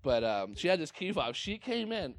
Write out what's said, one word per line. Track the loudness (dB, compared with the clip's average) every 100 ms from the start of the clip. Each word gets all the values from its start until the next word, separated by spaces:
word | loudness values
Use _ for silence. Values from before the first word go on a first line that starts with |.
But, | 4 4
um, | 4 0 -2 0
she | 2
had | 2
this | 0
key | -4 -2
fob. | 0 -2 -2
She | -4 -6
came | -4 -2 -2
in, | -2 -4